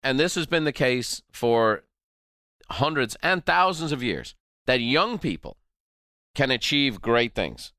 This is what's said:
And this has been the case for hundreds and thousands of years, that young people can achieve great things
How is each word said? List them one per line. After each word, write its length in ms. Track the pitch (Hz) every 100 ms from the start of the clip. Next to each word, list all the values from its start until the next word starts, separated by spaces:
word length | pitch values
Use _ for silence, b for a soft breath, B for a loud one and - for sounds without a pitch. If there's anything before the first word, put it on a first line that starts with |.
And 180 | 135 131
this 140 | 170
has 140 | 180 156
been 160 | 170
the 80 | 156
case 500 | 127 127 123 117 - _
for 520 | - 120 117 113 107 _ _ _ _ _ _ _ _ _
hundreds 440 | - 147 151 120 -
and 240 | 165 185 -
thousands 460 | 170 185 170 160
of 100 | 143
years, 320 | 123 76 58 - _ _ -
that 160 | 127
young 380 | 117 139 208 226
people 380 | 151 87 - - _ _ _ _ _ _ _
can 160 | - 135
achieve 540 | 123 - 143 139 101
great 320 | 117 117 120 -
things 360 | 85 58 -